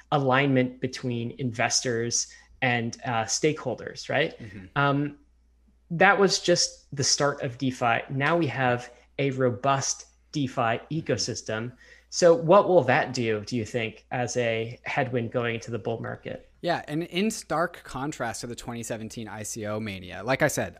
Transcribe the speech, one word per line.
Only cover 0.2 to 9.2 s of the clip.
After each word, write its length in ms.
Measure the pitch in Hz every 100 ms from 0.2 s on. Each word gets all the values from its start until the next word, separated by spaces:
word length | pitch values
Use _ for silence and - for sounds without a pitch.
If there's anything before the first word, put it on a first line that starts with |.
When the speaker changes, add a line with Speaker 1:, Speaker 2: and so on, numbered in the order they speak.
| 135 131 139 131 127 -
Speaker 1:
between 540 | 127 - 127 117 120 -
investors 880 | 127 110 117 - 127 117 117 - - - - -
and, 340 | 127 120 117 - 131
uh, 200 | 113 -
stakeholders, 840 | - 156 147 123 104 - - -
right? 240 | 127 160 -
Speaker 2:
Mm-hmm. 260 | 110 101 92 143
Speaker 1:
Um, 420 | 143 143 147 - _ _ _ _ _ _ -
that 260 | 170 190 196
was 220 | 190 -
just 480 | - 175 - - _ 139
the 80 |
start 400 | 123 - 143 143
of 160 | 135 120
DeFi. 400 | 131 127 120 117 -
Now 260 | 135 143 170
we 120 | 143
have 420 | 120 127 120 - - _
a 100 | -